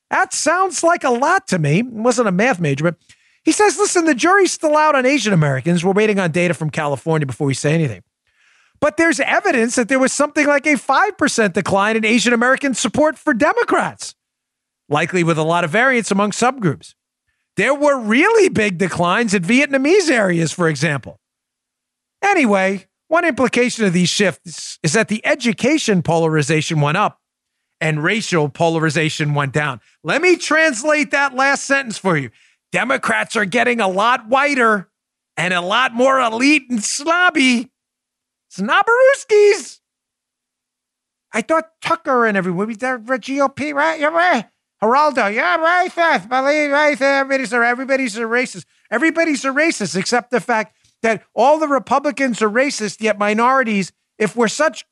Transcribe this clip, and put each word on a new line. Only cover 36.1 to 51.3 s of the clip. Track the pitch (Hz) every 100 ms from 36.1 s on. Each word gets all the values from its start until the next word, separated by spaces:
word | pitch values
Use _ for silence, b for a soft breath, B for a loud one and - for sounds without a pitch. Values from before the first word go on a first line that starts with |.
| 269
elite | 240 226 269 302 247
and | 240
snobby. | 208 - 294 339 359 311 262 240 240 _ _ _ _ _ _ _ _
Snobberooskies. | - 202 339 403 466 523 554 - 427 415 392 240 - _ _ _ _ _ _ _ _ _ _ _ _ _ _ _
I | 220
thought | - 320 320 _
Tucker | - 320 - 254
and | 233 196
everyone, | 180 175 214
we, |
the | 220 254 254 220 262
G | - 277
O | 277
P, | 277 294
right? | 285 311 320
Yeah, | 294
right. | 330 359 277 - _ _ -
Geraldo, | 214 254 302 262 202
yeah, | 220 330 339
right, | 320 359 359
Seth. | - 330 277 185
Believe, | 262 269 302 294
right, | 285 302 285
everybody's | 269 277 269 269 233
a, | 240
everybody's | 233 247 262 269 262 202
a |
racist. | 226 240 254 190 - _ -
Everybody's | 226 320 320 330 277
a | 269
racist | 269 320 - 190 180
except | 185 240 233
the | 240
fact | 175 226 214 _ _ _
that | 226 208 _